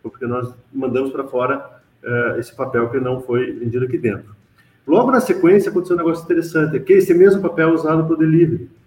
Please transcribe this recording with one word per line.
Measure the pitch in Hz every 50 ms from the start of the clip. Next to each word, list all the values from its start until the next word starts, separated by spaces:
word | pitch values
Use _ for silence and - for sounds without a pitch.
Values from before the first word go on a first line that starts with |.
Foi | _ 113
porque | _ - 123
nós | 120 120 127 120 120 - - _ _ -
mandamos | 135 131 123 117 127 135 135
pra | 135 139 135
fora, | - 131 127 123 131 139 139 - - - _ _ _ _ _ -
é, | 131 123 120 120 117 - -
esse | 113 - -
papel | - 131 127 - 120 117 113
que | 127 135
não | 123 127 127 127
foi | - - 120 123 127 - -
vendido | 113 120 117 117 127 127
aqui | 123 123
dentro. | 170 127 113 98 - - - - _ _ _ _ _ _ _ _ _ _
Logo | - 160 214 247 254
na | 262 240
sequência, | - - 175 - 165 170 196 202 180 170
aconteceu | - 185 175 - 180
um | 170
negócio | 165 165 160 156 -
interessante, | - 175 165 160 - - 156 151 143 139
é | 127
que | - -
esse | 196 196 - - 170
mesmo | 175 185 202 196 196
papel | 185 165 - 165 160 165
é |
usado | 165 156 156 156 160 160 160
pro | 160 165
delivery. | 156 160 160 160 170 170 139 120 - - - _ _ _